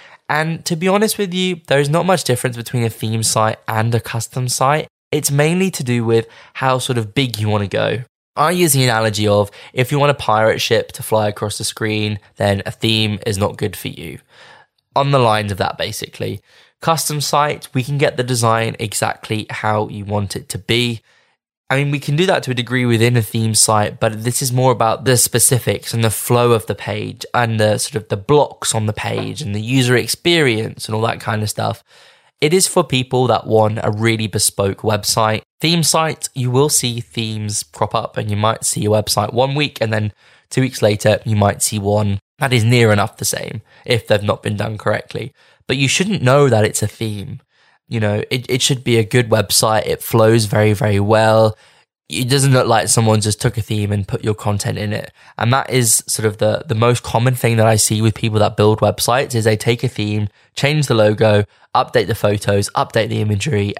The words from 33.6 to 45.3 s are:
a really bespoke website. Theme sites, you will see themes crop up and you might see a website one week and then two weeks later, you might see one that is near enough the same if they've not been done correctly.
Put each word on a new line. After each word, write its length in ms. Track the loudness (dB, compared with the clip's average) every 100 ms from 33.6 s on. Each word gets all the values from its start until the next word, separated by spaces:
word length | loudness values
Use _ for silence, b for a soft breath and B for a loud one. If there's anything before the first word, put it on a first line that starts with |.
| 4 0
a 80 | -4
really 340 | 0 0 0 -2
bespoke 520 | -2 -2 0 -2 -2
website. 640 | -2 -2 0 0 0 0 -6 _
Theme 240 | 0 2
sites, 440 | 2 0 0 -4 -10
you 160 | -6 0
will 200 | 2 2
see 300 | 0 -2 -6
themes 640 | -8 -6 -6 -4 -6 -6
crop 320 | -8 -6 -4
up 220 | -4 -4 -6
and 120 | -4
you 80 | 0
might 280 | 0 0
see 200 | -4 -2 2
a 20 |
website 440 | 2 0 -2 -2
one 220 | 0 0
week 240 | 0 -4 -2
and 120 | -2
then 200 | -2 -4 b b b b
two 140 | -2
weeks 200 | -2 0
later, 380 | 0 2 2 0
you 120 | 0 2
might 260 | 2 0
see 160 | -4 -4
one 400 | 0 0 0 -4 -8 -6
that 120 | 0
is 120 | 2
near 260 | 4 4 4
enough 260 | 4 0 -4
the 80 |
same 380 | -6 -6 -8 -12 b b
if 240 | -2 -2 0
they've 160 | 0
not 180 | 0 -4
been 140 | -4 -4
done 200 | -6 -4
correctly. 560 | -4 -4 -4 -10 -12